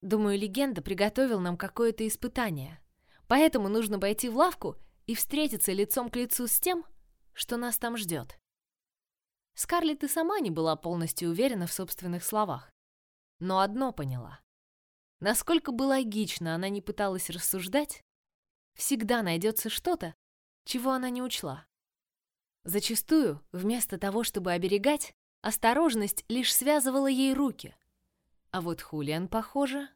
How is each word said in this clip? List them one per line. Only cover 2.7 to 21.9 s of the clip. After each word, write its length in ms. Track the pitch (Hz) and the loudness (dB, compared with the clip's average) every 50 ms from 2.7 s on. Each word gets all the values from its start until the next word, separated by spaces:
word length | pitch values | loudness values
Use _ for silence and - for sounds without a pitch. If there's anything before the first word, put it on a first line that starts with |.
| 160 - - _ _ _ _ _ _ - _ - | -14 -20 -20 _ _ _ _ _ _ -20 _ 4
поэтому 400 | 240 269 311 320 - 254 202 196 | 6 8 8 8 6 4 2 2
нужно 300 | 202 220 233 208 214 196 | 2 2 2 2 0 0
пойти 280 | 185 196 214 220 - 247 | 0 0 0 0 -2 -2
в 80 | 220 | 4
лавку 400 | 240 311 370 339 - - 180 139 - - - _ _ _ | 4 4 4 4 -2 -6 -8 -8 -8 -16 -20 _ _ _
и 80 | - 233 | -6 -2
встретиться 580 | 214 - - - 285 302 294 233 208 - - 190 | -2 -2 -2 0 0 0 0 0 0 0 0 2
лицом 380 | 196 202 214 - - 240 240 | 0 0 0 0 -2 -2 -2
к 60 | - | -2
лицу 300 | 247 240 247 - - 247 233 | -4 -2 -2 -2 -2 0 0
с 100 | - - | 0 2
тем, 260 | - 359 370 349 330 - - - - _ _ _ _ - - | 2 2 0 0 -2 -8 -16 -20 -20 _ _ _ _ -20 -10
что 220 | - - - 247 | -10 -6 -4 -4
нас 220 | 233 247 240 226 - | -4 -4 -2 -4 -4
там 180 | - 233 233 | -4 -4 -4
ждет». 400 | 233 208 170 170 147 113 - - - _ _ _ _ _ _ _ _ _ _ _ _ _ _ _ _ _ _ _ _ _ _ _ | -4 -4 -4 -4 -4 -6 -8 -14 -20 _ _ _ _ _ _ _ _ _ _ _ _ _ _ _ _ _ _ _ _ _ _ _
Скарлетт 480 | - - - - 349 339 320 302 285 - | -8 -4 0 0 2 2 2 0 0 -2
и 60 | 277 | -2
сама 320 | - 339 320 339 415 427 | 0 0 0 0 0 0
не 100 | 320 208 | 0 -2
была 240 | 165 160 160 160 156 | 0 0 2 0 0
полностью 560 | 156 - 170 175 170 165 156 - - 175 170 | 0 -2 -4 -2 -2 -2 -2 -4 -4 -2 -2
уверена 380 | 170 170 240 277 247 202 175 170 | 0 2 2 2 2 0 -4 -4
в 40 | - | -4
собственных 520 | - 190 165 - - - 180 175 175 170 | -6 -6 -6 -8 -8 -6 -6 -6 -4 -6
словах, 480 | - - 214 214 196 147 123 - - _ _ _ _ _ _ _ _ _ _ _ _ _ _ | -2 0 0 0 0 -2 -8 -10 -16 _ _ _ _ _ _ _ _ _ _ _ _ _ _
но 220 | 165 180 190 190 | -4 0 2 2
одно 320 | 190 202 208 240 269 262 220 | 2 2 2 -2 -2 -2 -2
поняла. 480 | - 151 135 127 123 120 - 139 - _ _ _ _ _ _ _ _ _ _ _ _ _ _ _ _ | -4 -6 -6 -6 -6 -8 -12 -16 -20 _ _ _ _ _ _ _ _ _ _ _ _ _ _ _ _
Насколько 500 | - 196 220 - - - 330 330 - - | 0 0 0 0 0 2 2 2 2 0
бы 120 | 254 226 262 | -2 0 2
логично 720 | 269 269 269 269 220 208 214 214 - - - 170 165 160 | 4 4 2 2 0 0 -2 -2 -2 -2 -4 -2 -2 -2
она 140 | 165 180 196 | -2 -2 -2
ни 120 | 202 202 | -4 -4
пыталась 500 | 190 - 208 - 208 196 190 185 - - | -6 -8 -4 -2 -2 0 0 -2 -4 -6
рассуждать, 720 | 185 175 - - - 190 175 185 185 277 294 294 - - _ _ _ _ _ _ _ _ _ _ _ _ _ _ _ | -6 -4 -4 -2 -2 -2 -4 0 0 0 0 0 -6 -14 _ _ _ _ _ _ _ _ _ _ _ _ _ _ _
всегда 480 | - - - 285 233 220 202 240 240 214 | -6 -2 0 0 0 2 2 2 2 2
найдется 480 | 185 165 165 175 214 220 - - 220 | 2 0 2 2 2 0 0 -2 -4
что-то, 440 | - - - 359 359 320 - 170 - _ _ _ _ _ _ _ _ _ _ | -6 -4 0 0 0 0 -2 -8 -10 _ _ _ _ _ _ _ _ _ _
чего 280 | - - 262 233 262 262 | -6 -6 -2 0 0 0
она 180 | 262 254 254 | 2 0 -2
не 120 | 247 247 254 | -4 -4 -4
учла. 440 | 254 - - - 160 131 151 - _ _ _ _ _ | -4 -4 -4 -6 -6 -8 -8 -12 _ _ _ _ _